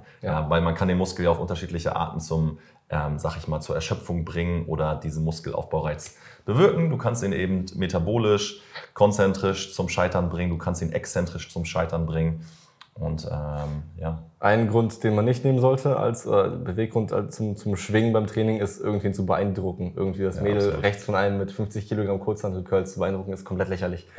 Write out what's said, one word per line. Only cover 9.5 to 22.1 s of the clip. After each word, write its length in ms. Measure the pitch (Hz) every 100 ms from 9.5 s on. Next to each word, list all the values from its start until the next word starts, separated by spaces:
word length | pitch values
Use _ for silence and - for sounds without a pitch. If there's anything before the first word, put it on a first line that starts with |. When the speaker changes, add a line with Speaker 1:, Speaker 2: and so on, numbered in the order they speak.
| 95 -
Speaker 2:
zum 140 | - 90
Scheitern 400 | - 90 90 87
bringen, 220 | 85 90
du 80 | 82
kannst 240 | 92 87
ihn 100 | 82
exzentrisch 600 | - - 90 87 82 -
zum 120 | 87
Scheitern 420 | 80 90 85 82 80
bringen. 400 | 80 82 80 - - - _ -
Und, 320 | - 80 78 -
ähm, 540 | 76 73 73 73 73 - 85
ja. 220 | 82 80 - -
Speaker 1:
Ein 280 | 101 110 107
Grund, 340 | 117 113 -
den 100 | 110
man 100 | 107
nicht 180 | 117 123
nehmen 160 | 135 131
sollte 380 | 127 131 143 123
als, 300 | 110 113 -
äh, 240 | 104 92
Beweggrund, 640 | 85 90 98 110 117 104
äh, 180 | 95 101
zum, 260 | - 107 98
zum 200 | 107 95
Schwingen 360 | - 107 113
beim 140 | 110 104
Training, 320 | 113 110 110
ist, 200 | 101 -
irgendwen 360 | 104 104 101
zu 100 | 95
beeindrucken. 680 | 92 87 101 95 92 87 87 -
Irgendwie 260 | 95 92
das 140 | 95 -
Speaker 2:
Ja, 60 |
Speaker 1:
Mädel 160 | 101 104
Speaker 2:
absolut. 180 | 101 -
Speaker 1:
rechts 220 | 101 101
von 100 | -
einem 240 | 98 101 98
mit 120 | 98
fünfzig 380 | - 101 110 104
Kilogramm 320 | 107 101